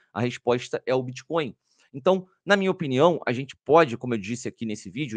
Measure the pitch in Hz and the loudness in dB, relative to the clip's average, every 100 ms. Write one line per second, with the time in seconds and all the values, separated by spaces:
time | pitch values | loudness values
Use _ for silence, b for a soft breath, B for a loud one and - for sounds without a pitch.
0 | _ - 123 123 - 123 - - - 131 | _ -4 -4 -2 0 -2 -2 -6 -2 -2
1 | 127 127 - 165 139 - _ _ _ 139 | -2 -10 -6 -4 -4 -8 _ _ _ -2
2 | 131 190 185 b - 202 190 185 151 127 | 2 2 0 b 0 2 2 -2 0 4
3 | 165 165 - 123 135 - - 156 160 113 | 4 4 -2 -4 -6 -10 4 4 4 0
4 | 123 117 95 123 110 - 113 104 98 95 | -4 -4 -4 -8 -8 -8 -8 -8 -10 -10
5 | 147 | -8